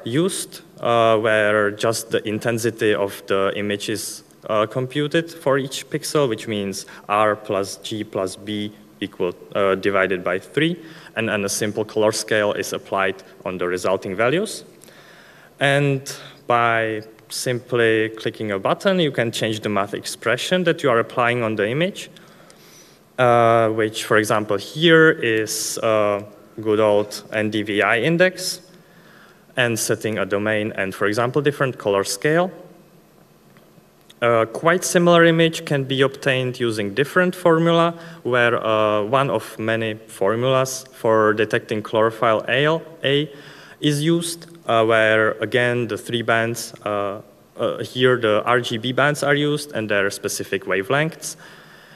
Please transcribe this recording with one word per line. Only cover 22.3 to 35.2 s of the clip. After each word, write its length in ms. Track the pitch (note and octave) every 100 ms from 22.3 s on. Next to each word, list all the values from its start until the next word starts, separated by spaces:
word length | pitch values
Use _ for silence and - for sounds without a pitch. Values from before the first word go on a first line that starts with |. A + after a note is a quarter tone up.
| - - - - - - _ _ -
uh, 520 | B2 A#2+ A#2 A#2 A2+
which, 340 | A2 A2 G#2+
for 140 | - G#2+
example, 400 | G#2+ A2+ G#2 G2+
here 520 | - D3+ E3+ D#3+ D#3+
is 680 | D#3+ A#2 A2 G#2+ - - -
a 400 | A2+ A2 G#2 G2+ G#2 - - -
good 180 | A2 G#2+
old 460 | G#2+ G#2 G#2 - -
N 180 | A2 G#2+
D 120 | G#2+
V 200 | G#2 G2+
I 180 | G2 A#2
index, 600 | C3 E3+ F#3 F3+ - - - - - - - - - - _ -
and 220 | A#2+ A2+
setting 400 | - A2 A2+ G#2+
a 80 | G2
domain 460 | G2+ G#2 G#2+ G#2+ -
and, 180 | F#2+
for 120 | F#2 G2+
example, 360 | G#2+ B2 C#3
different 360 | C#3+ C#3+ C3+ A#2+
color 260 | G#2+ G2
scale. 460 | G2 - D3+ D#3+ F#3 - - - - - _ _ _ _ _ - _ - _ _ _ -
A 260 | A#2 A#2 A2+
quite 380 | - E3 F3+
similar 400 | F3 F3+ F3 E3+